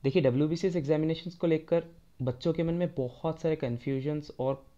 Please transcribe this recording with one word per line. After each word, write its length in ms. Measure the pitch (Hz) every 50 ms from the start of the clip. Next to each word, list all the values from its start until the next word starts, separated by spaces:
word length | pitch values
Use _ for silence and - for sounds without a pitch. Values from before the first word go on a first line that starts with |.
| -
देखिए, 180 | 135 135 185
डब्ल्यूबीसीएस 540 | 151 135 120 131 147 151 160 165 - 190 175
एग्जामिनेशंस 600 | 175 143 139 156 151 156 160 160 160 - 180 170
को 120 | - - 170
लेकर 360 | 160 156 160 - 170 170 165 165 - - - - - -
बच्चों 320 | 131 123 123 - - 170 160
के 100 | 165 170
मन 100 | 165 165
में 220 | 170 175 175 175
बहुत 460 | - 131 123 - - - 165 160 160
सारे 140 | - 165 160
कन्फ्यूजन्स 760 | 156 - 127 120 120 - 143 135 135 131 147 151 151 147 - - _
और 260 | 127 131 135 135 - - _